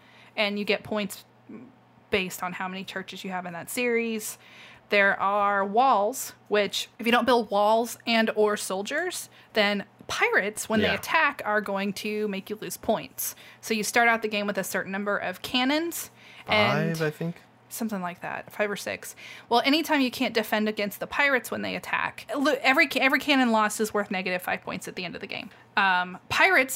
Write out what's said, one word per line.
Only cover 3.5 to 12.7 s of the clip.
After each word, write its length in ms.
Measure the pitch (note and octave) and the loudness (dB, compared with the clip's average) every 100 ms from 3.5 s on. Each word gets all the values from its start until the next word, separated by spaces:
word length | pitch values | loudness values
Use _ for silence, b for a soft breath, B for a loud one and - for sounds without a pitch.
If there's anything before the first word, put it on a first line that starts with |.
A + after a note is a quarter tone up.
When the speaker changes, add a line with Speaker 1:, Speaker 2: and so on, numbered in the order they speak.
Speaker 1:
that 160 | E3+ - | -12 -8
series. 680 | - B3 A#3 A#3 A3 G#3+ - B B B B _ | -2 0 2 0 -4 -6 -12 B B B B _
There 300 | G3+ G3 - | 4 4 4
are 440 | G3 G#3 G3+ G3+ G3 | 0 2 2 2 2
walls, 680 | G#3 C4 G#3+ G3+ C4 - - _ | 4 6 6 2 -2 -10 -14 _
which 420 | G#3 G3 - - - | 2 2 -2 -6 -2
if 60 | A3+ | 2
you 60 | |
don't 140 | A#3+ A#3+ | 4 6
build 260 | A#3+ G#3+ | 4 4
walls 460 | G3+ G#3 A3+ A#3 - - | 2 4 4 2 -6 0
and 240 | A3+ A3 G#3+ | 2 2 2
or 200 | G#3 G#3 | 2 2
soldiers, 720 | - F#3+ G#3 C#4+ F4+ - - b b | -4 -6 -4 -4 -4 -6 -12 b b
then 300 | A3+ G3+ G3+ - _ - | 2 2 2 -4 _ -8
pirates, 600 | - A4 G#4+ F#3+ G#3+ - | 0 2 2 0 -6 0
when 120 | A3 | 2
they 60 | F#3 | 2
Speaker 2:
Yeah. 80 | G3 | 0
Speaker 1:
attack, 480 | - D#4+ D4+ - - | 0 2 2 0 -2
are 160 | G#3 | -2
going 320 | G#3 G3 G3+ | 0 -2 -4
to 340 | F#3+ G#3+ G#3+ G#3+ | -4 -4 -2 -2
make 200 | F#3+ - | -4 -8
you 80 | G#3+ | -10
lose 180 | E3+ | -8